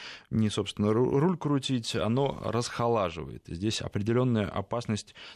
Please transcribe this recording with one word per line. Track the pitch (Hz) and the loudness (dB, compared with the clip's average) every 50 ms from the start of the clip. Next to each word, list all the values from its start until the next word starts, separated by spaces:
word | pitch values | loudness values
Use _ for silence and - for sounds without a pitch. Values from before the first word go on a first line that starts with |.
| - - - - - _ | -16 -16 -16 -18 -8 _
ни, | - 113 110 104 | 2 2 2 2
собственно, | - 110 95 - - - 104 107 | 2 0 -2 -2 -2 0 2 4
ру-, | 107 117 127 123 - 139 | 4 4 4 4 4 4
руль | 151 190 180 | 2 2 2
крутить, | - - 147 147 135 131 - 131 123 113 - - | 0 0 0 0 0 0 0 -2 -2 -2 -2 -2
оно | 98 76 107 117 131 139 135 - - 98 | -2 0 2 2 2 2 0 -2 -4 -4
расхолаживает. | 104 104 117 120 - - - 120 120 117 110 95 85 82 85 69 65 58 - - - | -2 -2 -2 -2 -2 -2 0 2 2 2 2 2 0 -2 -6 -10 -10 -12 -14 -12 -10
И | 85 | -6
здесь | 85 98 110 107 - | -2 -2 -2 -2 -2
определённая | - - - 107 101 113 117 123 127 127 117 107 101 - | -4 -4 -4 -2 0 2 2 4 4 4 2 2 0 0
опасность | - 92 95 - 117 120 117 - 107 101 - - - - - - - | -2 -6 -4 -4 -4 -4 -2 -2 -2 -4 -4 -8 -18 -20 -20 -20 -10